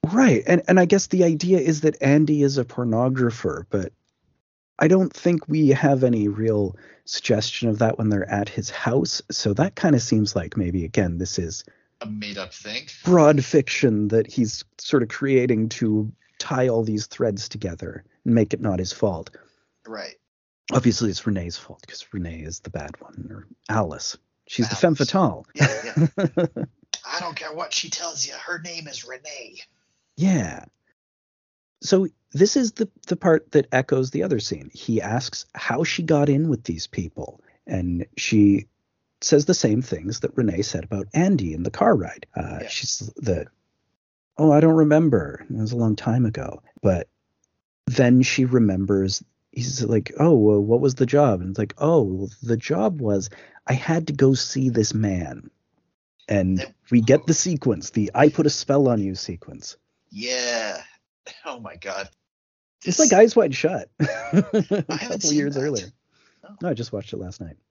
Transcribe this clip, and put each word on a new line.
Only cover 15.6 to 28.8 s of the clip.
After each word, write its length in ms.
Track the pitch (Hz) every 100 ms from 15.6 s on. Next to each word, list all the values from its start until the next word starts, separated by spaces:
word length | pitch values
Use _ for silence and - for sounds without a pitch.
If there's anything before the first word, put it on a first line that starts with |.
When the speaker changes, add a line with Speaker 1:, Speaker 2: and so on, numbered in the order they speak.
| 110
Speaker 1:
to 420 | - 117 107 107 - _ _
tie 280 | - 135 127
all 160 | 117
these 220 | 113 107 101
threads 400 | - 117 101 -
together 540 | 104 98 85 87 - - _ -
and 80 | 117
make 180 | 107
it 80 | 104
not 160 | 107 92
his 120 | 92
fault. 360 | - 107 85 - - _ _ _ _ -
Speaker 2:
Right. 280 | 107 - - _ _ _ _ -
Speaker 1:
Obviously, 360 | 123 120 107 113
it's 160 | 92 -
Renee's 300 | 98 87 -
fault, 280 | - - -
'cause 200 | - -
Renee 280 | 104 85 82
is 180 | 80 82
the 80 | -
bad 300 | 85 73 -
one, 260 | - - -
or 180 | 107 - - _
Alice. 480 | 107 92 69 - - _ _ _
She's 220 | - 113
the 60 | -
femme 200 | 175 151
Speaker 2:
Alice. 100 | 139
Speaker 1:
fatale. 360 | 196 165 78 -
Speaker 2:
Yeah, 280 | - 143 - 113 - 156 -
yeah. 80 | 185
Speaker 1:
<laughs> 800 | - 170 - - _ _ - -
Speaker 2:
I 140 | -
don't 160 | 175 156
care 180 | 156
what 200 | 156 160
she 160 | - 165
tells 360 | 151 170 147 135
you. 80 |
Her 260 | - - 170
name 280 | 170 170